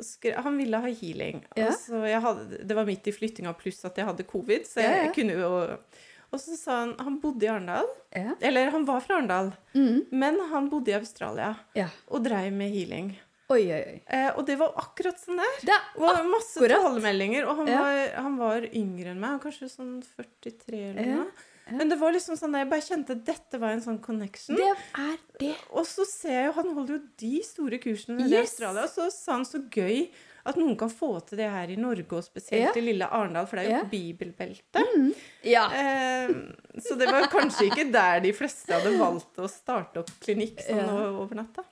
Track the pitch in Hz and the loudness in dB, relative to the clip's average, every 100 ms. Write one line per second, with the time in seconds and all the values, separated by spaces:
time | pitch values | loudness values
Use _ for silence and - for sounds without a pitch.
0 | 226 - 233 - 262 285 254 220 247 226 | -16 -4 -4 -2 -2 0 0 0 -2 -4
1 | 170 - - - - - 220 226 - 226 | -8 -6 -6 -6 -8 -2 0 0 -4 -4
2 | 220 220 233 208 107 - 190 214 214 190 | 0 2 0 -2 -6 -12 -2 0 0 -2
3 | - 208 220 220 180 170 190 - 185 185 | -4 -4 -6 -6 -8 -6 -8 -8 -8 -4
4 | 202 180 185 196 175 240 - - 226 370 | -4 -4 -6 -6 0 0 0 0 2 4
5 | 311 320 220 170 175 180 165 - _ - | 2 0 0 0 0 0 -2 -6 _ -20
6 | - - _ 269 - 330 - 247 240 - | -20 -20 _ -10 -8 -8 -2 -2 -2 -6
7 | 262 277 302 254 214 214 180 190 480 - | -6 -2 -4 0 0 0 -2 -2 -2 -6
8 | _ 190 202 339 254 254 247 311 285 262 | _ -6 -4 0 2 4 4 2 2 0
9 | - 381 233 185 190 - _ 269 262 240 | 0 0 2 0 0 -6 _ 4 6 4
10 | - 262 269 330 349 302 277 302 247 202 | 2 0 2 2 0 0 0 0 0 0
11 | 220 - - 107 151 220 - 220 180 - | -4 -8 -6 -4 -4 -6 -6 -4 -4 -8
12 | - 262 233 208 190 196 202 202 170 151 | -6 -2 0 0 -2 -2 -2 -2 -4 -6
13 | 196 190 _ _ _ 254 190 156 - - | -6 -10 _ _ _ 4 4 0 -4 -12
14 | - 262 269 - 277 277 320 - - - | -4 0 0 0 -2 2 2 0 -10 -4
15 | 370 349 - 349 427 554 440 403 - - | -4 -4 -6 -2 -2 -2 2 2 2 2
16 | 320 359 339 440 453 330 240 320 359 240 | 4 4 4 0 0 4 6 6 6 2
17 | 214 196 196 254 285 302 294 277 277 277 | 0 2 0 0 0 0 2 2 2 2
18 | 277 - 269 269 233 226 233 226 202 180 | 0 -2 -4 0 0 0 -2 -4 -4 -4
19 | 180 185 220 277 294 294 262 - 254 254 | -8 -6 -4 -4 -6 -12 -14 -12 -10 -10
20 | 254 - 233 _ 240 226 - 220 202 196 | -14 -16 -18 _ -16 -14 -12 -8 -8 -2
21 | 240 285 370 - - _ - 240 311 311 | 0 0 -2 -10 -20 _ -8 0 2 4
22 | 320 349 349 320 311 285 269 302 302 339 | 4 2 0 -4 -2 -2 0 -2 -2 -4
23 | 269 247 226 320 _ 254 226 226 233 220 | -4 -6 -4 -6 _ -4 -2 -2 -4 -6
24 | 226 220 196 - - 330 381 403 - 277 | -4 -6 -6 -12 -2 2 2 2 -4 -6
25 | 285 320 _ - 277 302 - - 330 - | -6 -6 _ -6 -6 -6 -6 -4 -4 -2
26 | 403 - 330 254 277 311 359 294 254 294 | -4 -2 -2 0 0 0 -2 -2 -4 -6
27 | 285 - 220 294 453 - 277 240 240 214 | -8 -8 -4 -2 -4 -4 -4 -2 -4 -6
28 | - 240 254 403 466 - 220 196 311 - | -4 0 4 4 4 -2 -4 -2 -4 -2
29 | 339 - - 254 254 277 262 220 185 240 | -4 -4 -4 -4 -4 -8 -4 -2 0 0
30 | 349 - - - - 311 320 220 226 226 | -2 -6 -20 -10 -4 0 2 2 -2 -2
31 | 302 175 - 208 214 196 175 190 247 214 | -4 -4 -6 -4 -4 -4 -6 -4 -2 -4
32 | 165 170 175 - - 220 262 233 233 202 | -4 -6 -6 -14 -2 2 2 2 0 0
33 | 185 - 202 160 196 196 202 240 202 202 | 0 0 0 -2 -2 -2 0 0 0 -4
34 | 170 170 185 - 180 190 _ 440 466 392 | -6 -8 -12 -8 -10 -10 _ 2 4 6
35 | 269 - - - - 233 208 269 277 269 | 6 2 -8 -6 4 6 6 2 0 0
36 | 254 254 254 339 - - - - - 254 | 0 0 0 -2 -4 -16 -18 -12 -6 2
37 | 247 269 262 381 330 214 208 254 285 226 | 4 6 6 4 2 4 4 4 4 6
38 | 180 175 190 202 277 - - 339 - 381 | 6 6 4 2 -4 -6 0 2 4 4
39 | 175 175 - - 190 - - 240 170 165 | 4 2 -8 -8 -8 -8 -4 -4 -4 -8
40 | 170 - - 208 226 - - 214 196 202 | -8 -8 -2 0 -2 -6 -2 0 2 0
41 | 208 196 202 220 226 - 370 | -2 -4 -6 -8 -10 -12 -14